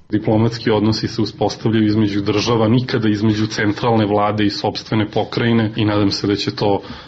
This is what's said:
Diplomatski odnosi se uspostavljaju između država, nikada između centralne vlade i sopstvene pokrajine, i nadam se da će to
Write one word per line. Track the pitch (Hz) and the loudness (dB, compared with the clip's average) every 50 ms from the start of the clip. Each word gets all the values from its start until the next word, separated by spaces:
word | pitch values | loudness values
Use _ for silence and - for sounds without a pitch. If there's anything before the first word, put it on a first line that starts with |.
| - - | -10 -4
Diplomatski | 107 104 - 120 110 107 117 117 - - - 117 | -4 -2 0 2 2 2 2 0 -2 -2 0 0
odnosi | 107 104 104 113 110 - 107 98 | 2 2 2 0 0 0 -4 -6
se | - - | -2 -4
uspostavljaju | 107 - - - 107 101 - - - 117 110 113 107 | -4 -4 -2 -2 -2 -2 -2 -2 -2 0 2 2 2
između | 104 104 110 107 101 98 104 | 2 2 2 0 0 0 -2
država, | 98 104 101 104 101 113 120 113 110 107 | -2 0 0 0 0 2 2 2 4 4
nikada | 120 131 127 - - 113 110 107 | 2 2 2 0 -2 0 0 0
između | 107 101 107 110 104 107 107 | 0 2 2 0 2 0 -2
centralne | 104 - - 107 104 101 - 127 120 113 110 104 | -4 -2 -2 -2 -2 -2 0 0 2 2 2 2
vlade | 98 104 104 104 104 104 104 104 | 2 2 2 2 0 0 0 0
i | 101 | 0
sopstvene | - - - 104 90 - - - 113 110 104 - | 0 -2 -4 -4 -4 -4 -6 -2 -2 -2 -2 0
pokrajine, | - 110 98 - - 127 120 117 117 113 107 104 113 | -2 -4 -4 -2 -2 0 2 2 2 2 2 0 0
i | 117 107 | 0 0
nadam | 107 104 104 104 95 | 2 2 2 2 0
se | 87 - - | 0 0 0
da | 101 101 | 0 0
će | 98 - 104 - | 0 -2 -6 -4
to | - 110 104 98 92 - - - - - | 0 0 0 0 0 -2 -8 -16 -16 -16